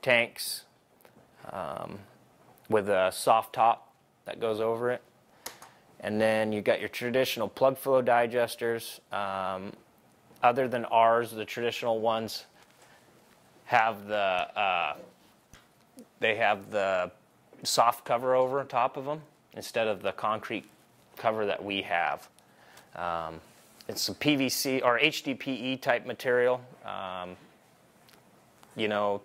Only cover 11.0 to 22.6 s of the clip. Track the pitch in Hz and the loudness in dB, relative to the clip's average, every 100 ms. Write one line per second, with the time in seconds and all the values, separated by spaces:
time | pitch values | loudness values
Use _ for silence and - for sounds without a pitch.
11 | 113 117 117 110 107 - 120 117 123 113 | 6 6 2 -6 -8 -4 -4 -2 -2 0
12 | 110 113 110 - - _ - _ - - | 2 0 -2 -8 -14 _ -20 _ -20 -20
13 | _ - _ _ _ _ - 123 113 104 | _ -20 _ _ _ _ 2 4 4 -2
14 | 101 104 98 92 85 - 101 90 80 76 | -4 0 0 0 -2 -2 0 2 -2 -6
15 | - _ _ _ _ - _ _ _ - | -14 _ _ _ _ -20 _ _ _ -20
16 | - _ 110 107 110 104 - 104 98 92 | -20 _ -2 2 2 0 -2 -2 0 0
17 | 90 - _ _ _ - - - 117 - | -2 -6 _ _ _ -12 -4 4 4 4
18 | - 120 127 127 127 135 135 127 127 147 | 0 -2 2 2 4 0 -2 0 0 -2
19 | 135 156 151 _ _ - 101 117 110 101 | -8 -8 -10 _ _ -14 -6 -2 0 0
20 | 98 - 110 110 - 113 - - _ _ | -4 -4 -2 -4 -4 -8 -8 -20 _ _
21 | _ - 117 110 104 - 98 98 - 85 | _ -4 -2 0 0 -2 -2 -4 -2 0
22 | 80 73 - _ _ _ | 0 -2 -10 _ _ _